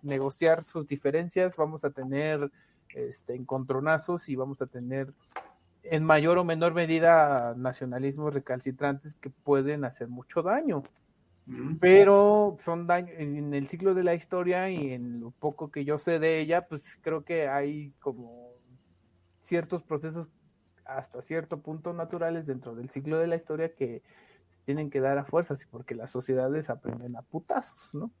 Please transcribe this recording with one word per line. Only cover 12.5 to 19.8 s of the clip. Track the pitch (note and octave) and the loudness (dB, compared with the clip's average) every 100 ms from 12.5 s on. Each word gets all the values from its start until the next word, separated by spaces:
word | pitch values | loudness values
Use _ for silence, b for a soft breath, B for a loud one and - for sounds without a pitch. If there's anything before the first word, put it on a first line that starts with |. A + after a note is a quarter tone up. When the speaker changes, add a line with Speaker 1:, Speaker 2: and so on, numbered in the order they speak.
| E3+ | 0
Speaker 1:
son | - E3+ E3+ | -6 -6 0
daño-, | F3 F3+ E3 | 0 0 -8
en, | D3 D3 | -6 -6
en | D3 | -4
el | C#3+ C#3 | -4 -6
ciclo | E3+ F#3+ | -2 0
de | F#3 | 2
la | F3+ | 2
historia | E3+ - F3+ F3+ F3+ F#3+ | 0 -2 -4 0 0 0
y | F3+ C#3+ | -4 -6
en | B2+ B2 A#2+ | -6 -8 -10
lo | A#2 | -12
poco | - D3+ C#3+ D3+ | -6 -6 -6 -10
que | D3 | -8
yo | C#3 D3+ | -4 -2
sé | D#3+ E3 | 0 0
de | D#3+ D#3+ | 2 0
ella, | D#3 E3+ | 2 0
pues | F3 D3+ - - | -2 -12 -14 -12
creo | - D#3 | -6 -6
que | D3+ E3+ D3 | -4 -4 -2
hay | C#3 C#3+ D3+ D3 C#3 | -2 -2 -6 -12 _
como | C#3+ B2 A#2+ A#2+ A#2+ B2 _ B2+ _ _ _ _ _ _ | -8 -8 -14 -20 -20 -20 _ -20 _ _ _ _ _ _
ciertos | - E3+ E3 F3+ | -2 -2 -2 -8